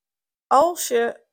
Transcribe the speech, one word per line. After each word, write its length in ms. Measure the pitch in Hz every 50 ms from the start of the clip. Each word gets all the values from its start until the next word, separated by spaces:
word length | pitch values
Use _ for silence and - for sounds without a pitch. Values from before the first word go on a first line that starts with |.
| _ _ _ _ _ _ _ _ _ -
als 400 | - 269 311 339 359 - - -
je 380 | 254 233 233 233 - - _ _